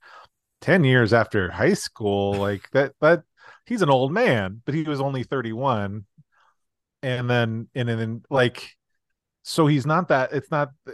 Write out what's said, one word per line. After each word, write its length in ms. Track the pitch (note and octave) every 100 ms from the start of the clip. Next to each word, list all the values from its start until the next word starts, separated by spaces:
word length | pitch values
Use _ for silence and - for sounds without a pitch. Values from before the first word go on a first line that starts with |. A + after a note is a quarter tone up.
| - - - _ _ _
"Ten 240 | - F#3
years 280 | C3+ B2+ A2
after 360 | A#2 A2 G#2+ F2+
high 220 | F2+ C#3+
school, 600 | G3+ - - G#2 G2+ G2
like, 360 | G2+ G2 G2+ -
that, 200 | C3 C3+ -
that, 220 | D3+ E3+ - _ - -
he's 180 | - A#3
an 80 | D#3
old 220 | C3 C3+
man," 480 | F#3+ G3 A#2+ F#2+ A2 D3+
but 80 |
he 80 | D#3+
was 160 | D#3 C#3
only 220 | C#3 C3
thirty-one. 800 | A#2 C#3 A2+ A2 C3+ A2 G2+ G#2+ G2+ _ _ _ _ _ _ _ _ _
And 280 | C3 B2 B2
then, 380 | B2 A#2 A2+ A#2
and 140 | C3 A#2+
then, 340 | A2+ A2+ A#2 -
like, 460 | C3+ B2 - - _ _ _ _ _ _ _
so 240 | - - D3+
he's 200 | D3 C3+
not 220 | D#3+ F3+
that, 240 | C#3 C3
it's 180 | C#3+ -
not, 200 | D3+ C#3+ - C3+